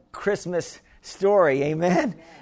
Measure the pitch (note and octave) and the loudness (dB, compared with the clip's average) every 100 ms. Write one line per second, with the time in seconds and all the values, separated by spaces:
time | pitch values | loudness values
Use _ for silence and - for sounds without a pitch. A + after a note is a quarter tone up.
0 | _ - G3+ G#3 - F3 - - _ _ | _ -8 -4 -4 -4 -6 -8 -14 _ _
1 | - - G3 G3+ D#3+ C3+ C#3+ D#3 F3 F3+ | -20 -2 2 4 4 2 -2 -2 0 0
2 | C#4+ - - - | 0 -6 -16 -20